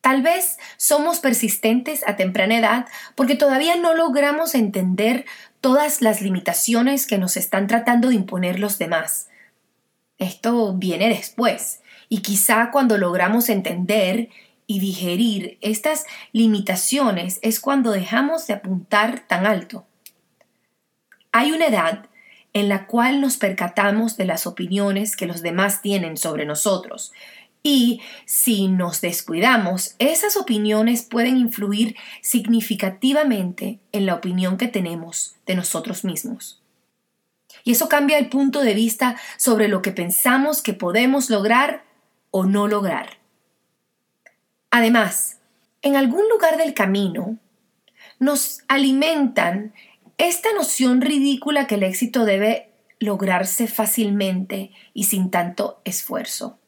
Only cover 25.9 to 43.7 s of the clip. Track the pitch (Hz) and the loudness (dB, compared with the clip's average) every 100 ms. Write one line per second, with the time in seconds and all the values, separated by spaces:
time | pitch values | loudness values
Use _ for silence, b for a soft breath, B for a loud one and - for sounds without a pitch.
25.9 | 196 165 156 165 156 147 151 208 185 - | -2 -2 -6 -6 -4 -4 -2 0 -2 -4
26.9 | - - B B B B _ - 277 240 | -14 -14 B B B B _ 2 4 4
27.9 | 233 B B - - - 214 190 185 175 | 2 B B -6 -2 0 2 2 2 0
28.9 | 170 175 175 - 170 226 247 180 185 - | -4 -6 -6 -6 0 2 2 0 -4 -6
29.9 | - 262 320 415 415 381 214 208 214 220 | -2 0 2 0 -2 -2 0 2 2 2
30.9 | 240 - 233 240 262 233 214 202 202 226 | 0 -2 -2 2 2 2 0 -4 0 -2
31.9 | B B B - 240 214 226 214 202 190 | B B B -2 -2 2 0 0 -4 -4
32.9 | 190 262 285 302 214 180 180 196 233 _ | -2 0 2 2 0 -2 -6 -8 -10 _
33.9 | 214 196 175 185 180 185 185 247 214 175 | -2 0 0 -2 -2 0 0 -2 -2 -4
34.9 | 170 165 - - _ - 185 175 165 - | -6 -10 -8 -10 _ -4 -4 -2 -6 -6
35.9 | 196 190 165 - 240 - - _ _ _ | -6 -6 -6 -8 -12 -14 -20 _ _ _
36.9 | _ _ _ _ _ _ B - 240 320 | _ _ _ _ _ _ B 0 0 4
37.9 | 294 285 302 269 262 277 285 262 208 226 | 4 4 4 2 2 0 2 2 2 0
38.9 | - 254 240 B B - 220 214 190 190 | 2 -2 -2 B B 2 4 4 2 -2
39.9 | 185 175 - 254 262 285 294 - 190 180 | -4 -4 0 2 2 2 0 -4 -4 0
40.9 | 196 254 277 262 214 202 240 285 - _ | 2 4 2 2 0 2 2 2 -2 _
41.9 | _ _ _ _ 190 185 202 208 208 196 | _ _ _ _ 0 2 2 2 0 -2
42.9 | 147 - - _ _ _ _ _ | -4 -8 -18 _ _ _ _ _